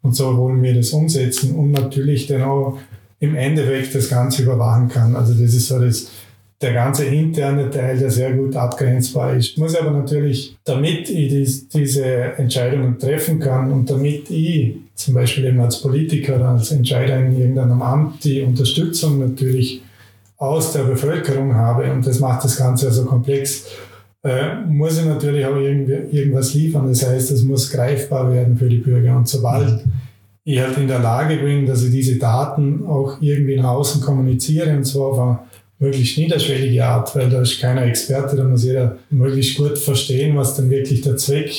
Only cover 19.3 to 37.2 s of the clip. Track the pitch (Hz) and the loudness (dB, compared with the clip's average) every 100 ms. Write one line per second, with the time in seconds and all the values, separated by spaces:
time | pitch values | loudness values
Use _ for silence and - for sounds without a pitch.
19.3 | 127 131 131 123 - - _ - _ _ | 0 0 0 0 -4 -16 _ -20 _ _
20.3 | _ 139 156 - 151 127 123 139 165 - | _ -2 -2 -2 0 0 0 0 -2 -2
21.3 | 135 135 113 117 120 131 131 127 117 131 | -2 2 2 2 2 0 0 0 0 0
22.3 | 117 127 - 127 123 135 117 127 127 123 | 0 -2 0 0 0 2 0 2 0 0
23.3 | 139 139 - - - - - _ _ 139 | -2 -2 -8 -12 -18 -20 -20 _ _ -4
24.3 | 127 151 - 190 147 160 160 160 147 147 | -2 -2 -4 -2 0 0 0 0 0 0
25.3 | 143 135 139 139 143 135 135 - 147 139 | -2 0 0 0 0 0 -2 -2 0 2
26.3 | 131 117 143 160 156 131 120 127 127 127 | 2 0 0 0 0 2 0 0 0 0
27.3 | 135 131 135 - 123 123 143 - 135 127 | 2 2 0 -2 -2 -2 -2 -2 -2 0
28.3 | 127 123 120 127 117 123 123 120 123 120 | 2 2 2 2 2 2 2 4 2 2
29.3 | 143 120 117 110 110 - - - _ _ | 0 0 0 2 0 0 -4 -8 _ _
30.3 | _ - 131 131 135 135 127 117 120 156 | _ -4 -2 0 0 0 0 0 0 0
31.3 | 151 139 143 131 123 123 131 127 120 120 | 0 0 0 2 2 2 2 2 0 0
32.3 | 113 135 - 139 156 - 143 139 - 151 | 0 -2 0 0 0 -2 -2 -2 -2 0
33.3 | 143 135 131 127 123 139 143 131 135 131 | 0 0 2 0 0 0 -2 0 0 2
34.3 | 127 - 156 160 147 131 135 135 123 123 | 0 0 0 2 0 0 -2 0 0 0
35.3 | 120 - - _ _ 139 135 120 - 160 | -2 -4 -20 _ _ -2 0 0 0 0
36.3 | 165 - 131 131 120 120 120 117 139 | 0 -2 -2 0 2 2 0 0 0